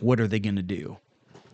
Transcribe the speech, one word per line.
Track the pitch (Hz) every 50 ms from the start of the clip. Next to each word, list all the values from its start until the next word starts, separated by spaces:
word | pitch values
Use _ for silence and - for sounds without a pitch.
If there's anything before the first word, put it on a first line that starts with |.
what | - 120 127 113
are | 113 104
they | 107 110
gonna | 101 107 101 98
do? | 90 90 98 - - - 87 - _ _ _ _ _ _ - - - -